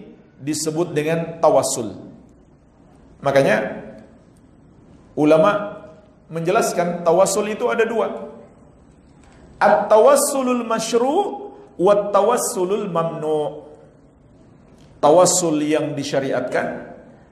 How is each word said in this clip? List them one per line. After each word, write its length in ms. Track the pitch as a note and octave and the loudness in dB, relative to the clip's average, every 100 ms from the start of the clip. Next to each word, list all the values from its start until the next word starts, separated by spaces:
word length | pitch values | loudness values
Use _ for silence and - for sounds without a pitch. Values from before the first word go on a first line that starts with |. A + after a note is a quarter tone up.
| - - _ - | -20 -20 _ -14
disebut 560 | C#3 D3 D#3+ D#3 F3 D3 | -8 -6 -4 -4 -2 -2
dengan 480 | D3+ E3 E3 - | -2 -4 -6 0
tawassul. 560 | D#3 C3+ B2+ C3 G#2 - - - - _ _ _ _ _ _ _ - - | 2 4 0 -4 -8 -12 -18 -20 -20 _ _ _ _ _ _ _ -20 -8
Makanya 600 | C#3 C3+ D#3+ A3 G#3 - - - - - _ _ _ _ _ _ - - - - | 0 2 2 0 -2 -10 -16 -20 -20 -20 _ _ _ _ _ _ -20 -20 -10 0
ulama 640 | D3+ D#3+ G3+ G3+ - - - - - _ - | 4 4 4 0 -4 -12 -20 -20 -20 _ -14
menjelaskan 760 | E3 E3 A3 - C4 F3+ F3 E3+ | -6 -2 0 0 -2 -4 -2 2
tawassul 400 | E3+ F#3+ G#3+ G#3 | 4 4 0 -4
itu 220 | G#3 A#3+ | -4 -2
ada 180 | A3+ A3 | 0 0
dua. 460 | A3+ F#3+ - - - - - - _ _ _ _ _ - - - - | -2 -4 -6 -14 -18 -20 -20 -20 _ _ _ _ _ -20 -20 -18 0
At-tawassulul 1040 | G3+ - - A3 B3+ C#4+ - C#4 B3 B3 A3+ | 2 2 4 6 6 4 2 -2 0 -2 -2
masyru' 840 | A3 - A#3 B3+ F4 G4+ - - - - - | -4 -2 0 0 0 -2 -6 -14 -18 -14 0
wat 320 | F#3 G3+ G3+ | 2 2 2
tawassulul 800 | G3 G#3 B3 - F#3+ F3+ A3 G3+ | 2 2 0 -2 -4 -2 -4 -4
mamnu'. 720 | E3 D#3+ D3+ D3+ D3+ D3 - - - - _ _ _ _ _ _ - - - - - | -4 -4 -6 -4 -4 -4 -8 -18 -20 -20 _ _ _ _ _ _ -20 -20 -20 -20 0
Tawassul 640 | D3 E3+ F3 F3 E3+ D3+ | 4 6 6 2 0 -2
yang 320 | D3+ D3+ C#3+ C#3 | 0 -2 -2 -6
disyariatkan 960 | C3+ C#3+ C3 A#2+ B2+ - - - - - - - - | -4 -4 -2 -4 -4 -4 -4 -8 -14 -20 -20 -20 -20